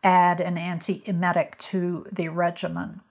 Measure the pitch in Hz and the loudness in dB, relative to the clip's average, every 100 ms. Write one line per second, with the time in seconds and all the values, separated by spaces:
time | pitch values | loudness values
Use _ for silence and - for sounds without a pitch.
0 | 190 180 180 175 175 175 175 170 - 190 | 6 6 6 4 0 -2 -4 -6 -4 -6
1 | - 180 180 175 - - - 190 180 175 | -2 0 2 2 0 -4 -4 -2 -2 -4
2 | - 175 165 165 175 170 170 165 - - | -6 -6 -4 0 -2 -2 -6 -6 -8 -12
3 | _ | _